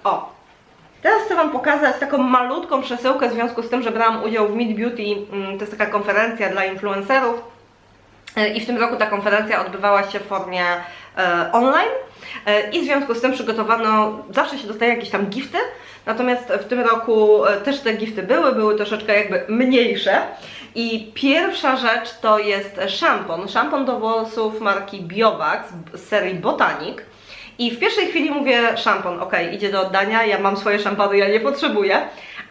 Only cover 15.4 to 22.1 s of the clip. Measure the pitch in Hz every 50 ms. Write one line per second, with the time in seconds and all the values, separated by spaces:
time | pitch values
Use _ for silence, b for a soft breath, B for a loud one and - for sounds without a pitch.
15.4 | 277 - - 349 494 494 - B B B B B B - 220 226 247 247 247 247
16.4 | 247 - 190 196 196 - 247 247 240 226 226 226 - 240 226 220 214 208 214 214
17.4 | - 202 208 202 - 277 277 277 - 226 214 202 214 220 - 202 185 185 254 320
18.4 | 339 277 254 220 214 214 214 214 208 202 220 208 - - 208 202 208 190 185 180
19.4 | - - 214 240 262 254 262 247 247 220 - 196 - 190 196 294 330 - B B
20.4 | B B B B B B B 226 233 226 226 220 214 - - - 269 277 277 330
21.4 | 349 392 370 - - 277 262 254 240 226 226 226 - -